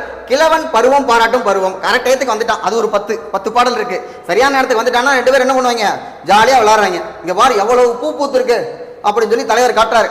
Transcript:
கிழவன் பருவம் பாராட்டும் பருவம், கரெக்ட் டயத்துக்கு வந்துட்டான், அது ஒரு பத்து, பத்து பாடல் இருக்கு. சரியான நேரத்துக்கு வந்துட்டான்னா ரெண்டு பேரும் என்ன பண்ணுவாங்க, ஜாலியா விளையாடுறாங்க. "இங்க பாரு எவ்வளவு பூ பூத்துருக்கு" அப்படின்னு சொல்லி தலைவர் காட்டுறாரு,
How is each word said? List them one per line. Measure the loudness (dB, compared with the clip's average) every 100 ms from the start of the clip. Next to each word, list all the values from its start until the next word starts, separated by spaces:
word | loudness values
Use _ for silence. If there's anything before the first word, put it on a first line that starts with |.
| -6 -14 -4
கிழவன் | 0 2 2 0
பருவம் | 0 4 2
பாராட்டும் | 2 2 2 0
பருவம், | 0 0 -2 -4
கரெக்ட் | -2 -2 0
டயத்துக்கு | 0 0
வந்துட்டான், | -2 -2 -2
அது | -2 -2
ஒரு | -2
பத்து, | -2 -4 -8
பத்து | -6 -8 -2
பாடல் | 0 0
இருக்கு. | -2 -6 -8 -10 -16 -4
சரியான | 0 2
நேரத்துக்கு | 0 -2 -2
வந்துட்டான்னா | -2 0 0
ரெண்டு | 0 2
பேரும் | 2 2
என்ன |
பண்ணுவாங்க, | 0 0 0 -2 -4 -10 -14 0
ஜாலியா | 4 4 4
விளையாடுறாங்க. | 4 4 2 -2 -8 -10
"இங்க | -6
பாரு | 0 2 2
எவ்வளவு | 2 2 2
பூ | 0 -6
பூத்துருக்கு" | -4 -2 -2 0 -2 -2 -12 -16 -6
அப்படின்னு | 0 2 2
சொல்லி | 0
தலைவர் | 0 2 2
காட்டுறாரு, | 2 2 2 0